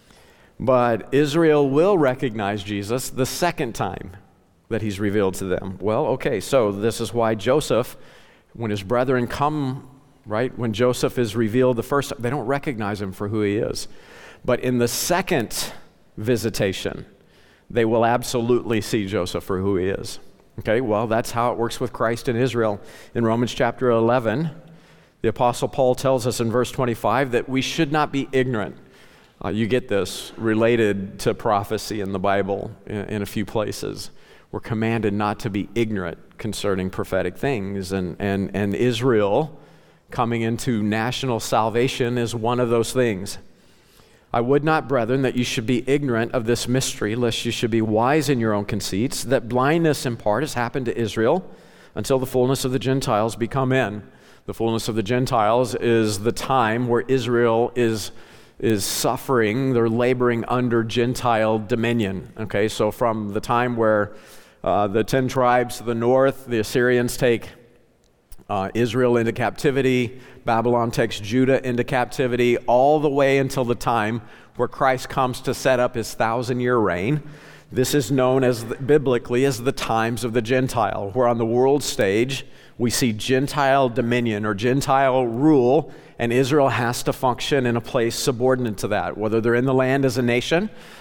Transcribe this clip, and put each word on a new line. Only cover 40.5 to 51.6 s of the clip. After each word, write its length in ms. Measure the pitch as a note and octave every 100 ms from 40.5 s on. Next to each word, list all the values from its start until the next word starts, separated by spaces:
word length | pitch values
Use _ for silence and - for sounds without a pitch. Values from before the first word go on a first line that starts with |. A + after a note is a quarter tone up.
| A#2 - A2
national 580 | G#2 G#2+ A#2 - C3 A2+
salvation 800 | - A#2 A2 A2 C3 - A#2+ B2
is 160 | A#2
one 260 | A#2 A2 B2
of 100 | A#2+
those 240 | A#2 A2
things. 440 | B2+ A#2+ F#2+ G2 - - - _ _ _ - - _ _
"I 80 | A#2+
would 220 | A#2+ C#3
not, 240 | D3+ D#3 A2+
brethren, 340 | C3+ A2 C3+
that 160 | C3 B2
you 60 |
should 220 | A#2 - A2
be 220 | B2 -
ignorant 440 | D3 C#3+ A2+ A#2
of 140 | B2+ A2+
this 220 | A#2 -
mystery, 480 | C3 B2+ - G#2 A#2
lest 300 | A#2+ - A#2
you 60 |
should 200 | G#2+ A#2
be 100 | A2+
wise 480 | A2 G#2+ A#2+ D#3 C#3
in 100 | B2+
your 140 | A2
own 120 | G#2 G#2
conceits, 580 | G#2 - F#2+ B2+ -
that 240 | A#2 C3 A#2
blindness 580 | B2 C3+ E3+ E3 C3+ C3
in 120 | A#2
part 260 | G#2+ G#2+
has 120 | D3 B2
happened 320 | A#2 C#3+ A#2+
to 100 | A2+
Israel 520 | A2 A2+ A2+ F3 F#3 -